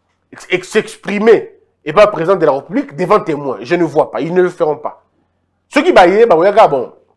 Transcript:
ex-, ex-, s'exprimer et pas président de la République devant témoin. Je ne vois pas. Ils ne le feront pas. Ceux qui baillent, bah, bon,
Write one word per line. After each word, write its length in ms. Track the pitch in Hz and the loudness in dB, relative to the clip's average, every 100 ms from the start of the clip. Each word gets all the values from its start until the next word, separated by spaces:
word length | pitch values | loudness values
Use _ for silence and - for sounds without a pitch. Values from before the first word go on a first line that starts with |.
| _ _ _ | _ _ _
ex-, 160 | - - | -20 -8
ex-, 180 | 180 - | -8 -4
s'exprimer 880 | 180 - - 175 202 220 175 - _ _ _ | -6 -6 -12 -10 -2 2 2 0 _ _ _
et 80 | 147 | -4
pas 140 | 165 208 | 2 2
président 280 | 208 165 190 | 2 -2 0
de 80 | |
la 80 | 151 | 0
République 420 | 139 - 233 - 143 | -2 -4 -8 -8 -8
devant 240 | 175 208 | -2 -2
témoin. 380 | - 143 139 104 | -2 -6 -6 -10
Je 140 | 120 175 | -4 -2
ne 80 | |
vois 260 | 160 151 - | 0 -2 -2
pas. 100 | 117 | -4
Ils 140 | 156 | -4
ne 80 | 180 | -2
le 80 | 180 | -2
feront 260 | 160 156 147 | -2 -4 -4
pas. 280 | 104 - _ _ _ _ _ _ _ | -10 -16 _ _ _ _ _ _ _
Ceux 140 | 285 | -2
qui 100 | 359 | 2
baillent, 340 | 233 175 202 233 | 4 4 4 2
bah, 420 | 160 190 202 175 | 4 2 4 2
bon, 240 | 131 101 - _ | 2 -6 -14 _